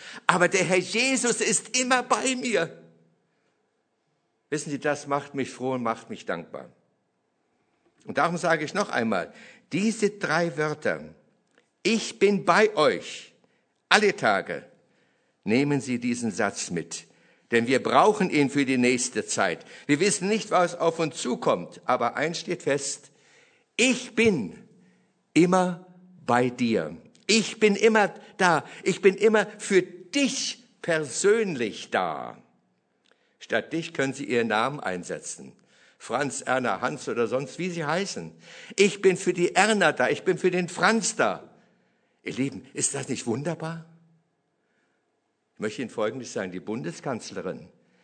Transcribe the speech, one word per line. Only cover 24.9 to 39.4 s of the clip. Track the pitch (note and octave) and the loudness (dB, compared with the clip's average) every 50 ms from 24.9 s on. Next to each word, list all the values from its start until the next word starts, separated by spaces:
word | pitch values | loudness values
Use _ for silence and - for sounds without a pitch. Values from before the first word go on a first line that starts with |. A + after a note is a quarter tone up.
| _ _ _ _ _ _ _ _ - | _ _ _ _ _ _ _ _ 4
immer | D3+ F3 F3 F#3 F#3 F3+ F#3 F3 E3 - - - - - - - - - | 4 6 6 6 4 2 2 -2 -6 -12 -18 -20 -20 -20 -20 -20 -8 -2
bei | - A#2+ B2 B2+ B2 | 2 2 4 2 2
dir. | B2 B2 B2 A#2 A2 F#2 D#2+ D2+ E2 D#2+ - - _ _ _ | 0 0 0 0 2 0 0 -4 -8 -14 -18 -20 _ _ _
Ich | - G#3 A3+ - - - - | 2 2 2 2 0 0 2
bin | A3 G#3+ G3+ | 4 4 4
immer | - - A3+ A3 A3 G3+ F#3 - - - - - | 4 4 4 6 4 2 2 -2 -8 -20 -10 -2
da. | - G3 F3+ E3 C#3+ - - - - - | 2 4 4 4 2 0 -4 -10 -6 -2
Ich | G3 F#3 - | -2 2 4
bin | - F#3+ F#3 | 4 4 6
immer | - G3+ A3+ G#3+ G#3+ G3 G#3+ - | 6 4 4 6 4 2 0 -4
für | - - - G3+ F3+ | -10 -2 2 4 4
dich | F3+ - - - - - - C#4+ C#4 G#3+ - - - - - - - _ _ _ | 4 2 -2 -16 -10 -4 0 0 0 0 0 -2 -6 -6 -8 -10 -14 _ _ _
persönlich | - - E3 D#3 D3+ C3 - - - G3 G#3+ A#3 A3 F#3+ D#3 A#2+ A#2+ G2+ - - - - | -4 -2 -2 -2 -2 -4 -4 0 2 4 4 4 2 -2 -2 -4 -4 -4 -6 -8 -8 -4
da. | - G2+ F#2 E2 D#2 C2+ A#1+ A#1 - - - _ _ _ _ _ _ _ _ _ _ _ _ _ _ _ _ _ _ _ | -2 0 0 -2 -4 -6 -8 -12 -14 -18 -20 _ _ _ _ _ _ _ _ _ _ _ _ _ _ _ _ _ _ _
Statt | - - A2+ A2 G#2 - D3+ | -8 -4 -2 -2 -2 -2 -6
dich | E3 E3 - - | -6 -6 -6 -4
können | - C3+ C3+ B2 | -4 -2 -2 -4
Sie | - C#3+ | -6 -4
Ihren | - B2 A#2+ A#2 | -2 0 0 0
Namen | A2 G#2+ G#2+ A#2 C3+ C#3+ - | 2 2 2 0 0 -2 -4
einsetzen. | - F#2 F#2 F2+ - - F2 C#2 - - - - C2+ C2 - _ _ _ _ _ _ _ _ | -6 -6 -6 -6 -6 -8 -10 -10 -10 -12 -14 -14 -16 -20 -20 _ _ _ _ _ _ _ _
Franz, | _ - - A2+ C3 D3 C3+ - - | _ -10 -6 -4 -4 -2 -4 -6 -6
Erna, | - C3 B2+ C3 B2 A2+ F#2+ F#2 | -4 -2 -2 0 0 -2 -2 -2
Hans | A#2+ C3+ D3+ C3+ - | -4 -4 -6 -6 -8
oder | C3 A2 A#2 A#2 | -4 -2 -2 -2
sonst, | G#2 A#2+ C3 C#3+ - - - | 0 -2 -4 -4 -6 -8 -8
wie | F3 F#3 | -6 -6
Sie | E3+ E3+ D3+ | -6 -4 -4
heißen. | C#3+ D#3+ F#3 G3 F#3 - - E2 D#2 - - - - - - - - - | -2 -2 -2 -4 -6 -8 -10 -12 -12 -14 -18 -20 -20 -20 -20 -20 -2 2
Ich | - G3+ G3 - - | 4 4 4 4 4
bin | - F#3+ F3+ | 4 4 4
für | - - F3+ F3 | 4 2 -2 0
die | E3+ | 0